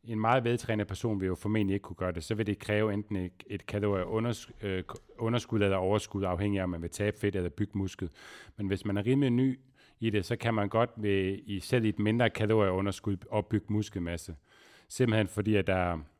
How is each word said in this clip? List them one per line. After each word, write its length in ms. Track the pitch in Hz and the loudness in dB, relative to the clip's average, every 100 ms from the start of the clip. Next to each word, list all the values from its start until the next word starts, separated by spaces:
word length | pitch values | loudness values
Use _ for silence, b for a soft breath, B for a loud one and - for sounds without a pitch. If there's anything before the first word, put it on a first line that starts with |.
en 160 | 113 110 | -4 0
meget 240 | 113 131 | 4 4
veltrænet 440 | 117 120 - 107 104 | 4 0 0 -2 -2
person 320 | 101 117 101 | -4 -2 0
vil 80 | 92 | -2
jo 80 | 87 | -2
formentlig 380 | 104 110 101 | 0 0 2
ikke 100 | 98 | 0
kunne 120 | - 87 | -4 -6
gøre 160 | 92 | -4
det. 120 | 85 | -4
Så 120 | - 110 | -4 -2
vil 100 | 107 | -2
det 120 | 101 | -4
kræve 340 | - 107 110 | 0 2 2
enten 220 | 101 104 98 | -2 -4 -4
et, 280 | 90 _ - | -6 _ -10
et 180 | 101 - | -10 -6
kalorieundersk-, 840 | 104 104 98 90 110 117 110 - - | -2 0 0 0 -2 -2 -4 -10 -10
øh, 220 | 101 92 | -6 -4
k-, 120 | 87 - _ - | -6 -14 _ -6
underskud 440 | 113 117 - 110 | -2 -2 0 2
eller 160 | 101 95 | 4 2
overskud, 460 | 92 107 - 101 | 2 0 0 -4
afhængig 360 | 95 90 104 98 | -2 0 0 0
af, 40 | |
om 60 | 92 | -2
man 120 | 85 | -4
vil 80 | 85 | -8
tabe 280 | - 104 - | -2 -2 0
fedt 160 | 104 95 | -2 0
eller 140 | 87 | -4
bygge 280 | - 104 98 | -4 -4 -2
muskel. 320 | 95 - 90 B B B B - | -4 -4 -10 B B B B -8
Men 100 | 101 | -4
hvis 180 | 98 104 | -2 -2
man 120 | 98 | -2
er 80 | 104 | 2
rimelig 260 | 135 139 | 2 4
ny 280 | 120 131 127 - b b b | 4 2 0 -10 b b b
i 100 | 113 | 0
det, 160 | 104 90 | 0 0
så 100 | 120 | -2
kan 180 | 117 | 0
man 160 | 110 101 | 0 2
godt 200 | 110 117 - | 2 0 0
ved, 440 | 104 98 95 98 - | 0 2 2 -2 -6
i, 140 | 98 | -8
selv 260 | - 127 110 | 0 2 2
i 40 | |
et 100 | 101 | 2
mindre 300 | 107 117 113 | 2 4 2
kalorieunderskud 880 | - 107 110 98 92 98 - 107 98 - | 2 2 4 4 2 -2 -4 -4 -4 -2
opbygge 440 | 107 - 107 - | -2 0 -2 0
muskelmasse. 640 | 107 104 98 85 85 - 78 B B B B B | -2 -2 -4 -4 -6 -8 -16 B B B B B
Simpelthen 400 | - 123 110 101 | 0 2 4 2
fordi, 280 | - 107 104 | 0 2 2
at 120 | 90 | 4
der 300 | 92 87 82 76 | 2 0 -2 -8